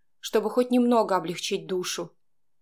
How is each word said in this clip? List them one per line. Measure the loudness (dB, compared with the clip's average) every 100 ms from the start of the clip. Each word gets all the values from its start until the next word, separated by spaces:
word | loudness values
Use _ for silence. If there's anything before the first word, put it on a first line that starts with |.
| _ _
чтобы | -2 -2 0
хоть | 0 2
немного | 4 4 4 4 0
облегчить | -2 -6 -4 -6 -4
душу, | -4 -4 -6 -8 _ _ _ _ _